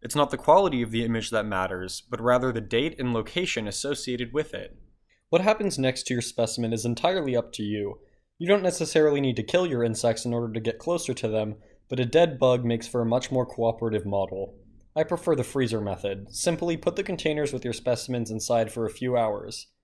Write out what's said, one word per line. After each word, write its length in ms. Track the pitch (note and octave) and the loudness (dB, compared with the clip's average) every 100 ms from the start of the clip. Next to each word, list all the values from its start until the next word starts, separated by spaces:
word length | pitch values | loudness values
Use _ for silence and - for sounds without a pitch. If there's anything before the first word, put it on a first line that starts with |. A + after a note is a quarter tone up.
It's 140 | A#2 D3 | -4 0
not 160 | C#3+ | 2
the 60 | - | 0
quality 440 | - E3 G3 C3 | 6 8 8 2
of 80 | A#2 | 0
the 140 | A2+ | 0
image 260 | A#2 A2+ G#2 | 0 0 0
that 160 | A2 G#2+ | -2 0
matters, 560 | G2 F#2 F#2 F#2 - - | -2 -2 -4 -6 -10 -8
but 120 | A#2+ | -2
rather 300 | A#2 B2 C3 | 4 4 4
the 100 | A#2 | -2
date 340 | G#2 A#2 D3 - | -2 0 0 -2
and 160 | B2+ | -2
location 540 | A#2 A2 - F3+ - G#2+ | -2 -2 -4 -4 -4 -4
associated 640 | - C#3 C#3+ - B2 A#2+ | -6 -4 -6 -4 -6 -4
with 200 | C3 D3+ | -4 -4
it. 240 | - G2 - - _ _ _ _ | -8 -14 -18 -20 _ _ _ _
What 120 | E3 | 2
happens 360 | F#3+ A3 G3+ - | 4 2 0 0
next 300 | C3 C3 - | 0 0 -2
to 80 | B2 | -2
your 60 | |
specimen 520 | A#2 - A2+ - A#2 | -2 -2 -2 0 -2
is 120 | A2+ A#2 | -2 -2
entirely 500 | A#2 E3 F#3+ D3 A#2+ | 0 0 0 0 0
up 160 | A2+ | -2
to 80 | - | -6
you. 360 | G#2 G#2 G2+ G2 _ _ _ _ | -4 -4 -4 -8 _ _ _ _
You 80 | E3+ | 2
don't 160 | G3+ | 4
necessarily 580 | F#3 E3+ D#3+ D#3+ D3+ C#3+ | 4 0 2 6 6 4
need 140 | C#3 A#2 | 2 0
to 80 | |
kill 240 | G#2+ - F3+ | 2 2 2
your 160 | C3 | 0
insects 420 | A#2 A2+ A#2+ A2+ B2 | 0 0 0 0 -2
in 80 | |
order 180 | A#2 A#2 | -2 -2
to 80 | A2+ | -4
get 180 | A2 A2+ | -4 -6
closer 340 | - E3+ - | -2 -2 -2
to 140 | B2+ A2+ | -4 -2
them, 300 | A2 G#2+ G#2 - _ _ | 0 -2 -6 -14 _ _
but 120 | B2+ | -4
a 60 | B2 | 2
dead 340 | D3 E3+ C3 | 4 4 4
bug 260 | C3 B2+ A#2+ | 4 4 2
makes 220 | A#2 A#2 | -2 -2
for 140 | B2 | -2
a 40 | A#2 | 2
much 260 | A#2+ - | 0 0
more 140 | C3 B2 | -2 -2
cooperative 600 | - A2+ A2+ A#2 G#2+ G2 | 0 0 0 -2 -2 -2
model. 480 | G2 F#2+ F#2+ G2 - - - - - | -2 -2 -4 -8 -10 -20 -20 -10 -4
I 80 | |
prefer 320 | D#3 E3+ - D3+ | -2 -2 2 2
the 80 | |
freezer 380 | B2 C#3 B2 A2 | 2 0 0 0
method. 520 | G#2 G2 G2+ G2 G2+ | -2 -4 -4 -6 -8
Simply 440 | - - E3 E3+ E3 | -4 -2 0 -2 0
put 180 | F3+ F3 | -2 -2
the 80 | |
containers 500 | F#3+ F3+ D#3+ D3+ C#3+ | -4 -2 -2 0 -2
with 100 | B2+ | -2
your 100 | B2 | -6
specimens 580 | A2+ - B2 - B2 A2+ | -4 0 -2 0 -4 -2
inside 400 | A2 - A#2 A2 | -4 0 2 2
for 140 | - A2 | -2 -4
a 60 | |
few 240 | - B2+ B2 | -2 0 2
hours. 520 | A2+ G#2 - - - _ | 2 -2 -6 -12 -16 _